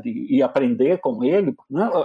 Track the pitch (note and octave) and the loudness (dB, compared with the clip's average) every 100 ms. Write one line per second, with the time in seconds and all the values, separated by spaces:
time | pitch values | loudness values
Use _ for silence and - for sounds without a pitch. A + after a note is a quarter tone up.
0 | A#2 A#2 - C3 B2+ C#3 B2+ A#2 C3+ F3+ | -6 -6 0 2 2 2 0 2 2 0
1 | C#3 A2+ B2 F#3+ E3+ A#2 - D3 A3 F3 | -2 -2 0 2 0 -4 -6 -4 -2 -2